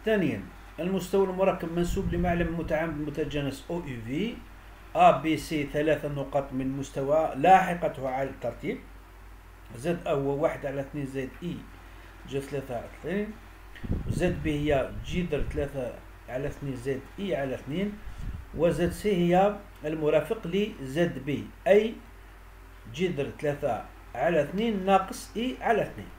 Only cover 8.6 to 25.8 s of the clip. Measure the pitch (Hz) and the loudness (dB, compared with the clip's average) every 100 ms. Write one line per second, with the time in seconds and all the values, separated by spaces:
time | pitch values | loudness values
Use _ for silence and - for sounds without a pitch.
8.6 | 156 262 - - - - - - - - | -6 -6 -10 -20 -20 -20 -18 -20 -20 -20
9.6 | - 117 147 170 175 143 139 139 156 - | -16 -6 -4 -2 0 0 2 2 0 0
10.6 | 139 139 139 147 131 135 131 - 175 117 | -6 -6 -6 -6 -6 -6 -8 -8 -8 -8
11.6 | - - - - - - - 139 139 143 | -12 -18 -18 -18 -20 -18 -8 -6 -4 -8
12.6 | 135 117 - - 147 196 214 220 - - | -6 -8 -8 -10 -4 -4 -4 -8 -18 -18
13.6 | - - - - - - 180 156 156 147 | -18 -12 -4 -4 -2 0 2 2 -2 0
14.6 | 147 139 120 107 113 170 175 143 - 151 | 2 2 2 -4 -4 -2 0 0 0 0
15.6 | 139 139 120 - - - - 127 143 - | -2 -4 -6 -8 -16 -18 -8 -4 -4 -4
16.6 | 143 120 127 131 - - 196 147 139 123 | -6 -4 -4 -4 -6 -6 -2 -2 -2 -4
17.6 | - 160 208 208 - - - - - - | -4 -2 -2 -4 -10 -8 -6 -8 -10 2
18.6 | 165 151 175 175 208 185 175 175 202 208 | 2 4 0 0 2 4 6 6 6 2
19.6 | - - 151 160 151 156 147 151 170 185 | -10 -8 -6 0 4 4 2 -4 -2 0
20.6 | 214 214 135 143 170 131 131 127 104 - | 0 -4 -4 0 0 0 -4 -4 -4 -4
21.6 | - 208 220 - - - - - - - | 6 6 6 -4 -16 -20 -20 -20 -20 -20
22.6 | - - 107 127 180 139 127 - 147 143 | -18 -18 -12 -2 -2 0 -4 -2 -2 0
23.6 | 143 107 - - - 120 151 170 147 180 | 0 0 -4 -16 -12 0 2 4 2 0
24.6 | 233 202 185 190 190 - - 196 247 254 | 0 0 4 4 4 -8 -8 -4 -4 -2
25.6 | 190 214 | 2 2